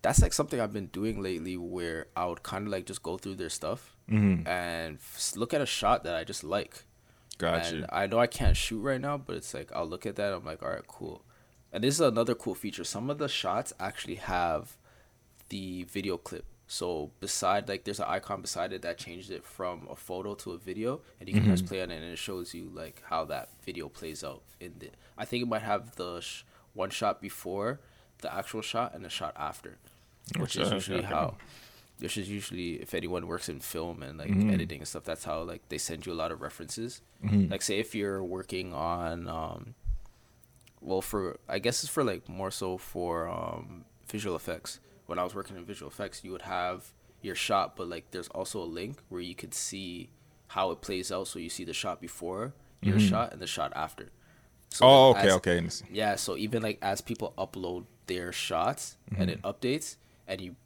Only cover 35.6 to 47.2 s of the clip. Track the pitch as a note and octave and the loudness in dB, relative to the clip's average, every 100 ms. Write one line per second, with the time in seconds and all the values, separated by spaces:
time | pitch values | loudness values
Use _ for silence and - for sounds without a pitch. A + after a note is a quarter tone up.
35.6 | - D#2 - D#2+ E2+ E2+ D#2+ E2 D2 - | -8 -6 -4 -6 -6 -2 -2 -4 -8 -10
36.6 | - - A#2 - - - G#2 G2+ F2+ G2 | -10 -8 -8 -10 -20 -6 4 6 6 2
37.6 | - G2+ A2 G#2+ G2+ G2 F2+ F#2 F#2 F#2 | 0 0 0 -2 -2 -2 -4 -6 -4 -6
38.6 | F#2 D#2 E2 F2 E2+ E2+ E2+ E2 D#2 D#2+ | -4 -2 -2 0 -2 -4 -4 -4 -6 -8
39.6 | A2 - - - - - - - - - | -12 -6 -2 -2 -4 -18 -20 -20 -20 -20
40.6 | - _ - F#2+ - G#2 F#2 - - G2 | -20 _ 0 0 0 -2 -2 -6 -4 0
41.6 | A#2 B2+ D3 - B2+ F2 - F2+ F#2+ - | 0 0 0 2 2 0 -6 -6 -4 -2
42.6 | F#2 F#2 - F2+ F2 E2 E2+ E2 D#2+ D#2+ | -4 -4 -6 -4 -2 -2 -2 -4 -4 -6
43.6 | - F2 - - - G#2+ G2+ E2 - E2 | -10 -16 -20 -20 -8 -4 -2 -4 -4 -8
44.6 | - - - - - F2 F2+ G2+ - F#2 | -8 -14 -18 -20 -6 -2 -2 -4 -10 -12
45.6 | F2 G2 C#2+ - G2 - F#2 F#2 F#2 F#2 | -12 -12 -12 -10 -10 -8 -10 -10 -4 -2
46.6 | F2+ F#2 - _ - - | -2 -4 -10 _ -20 -12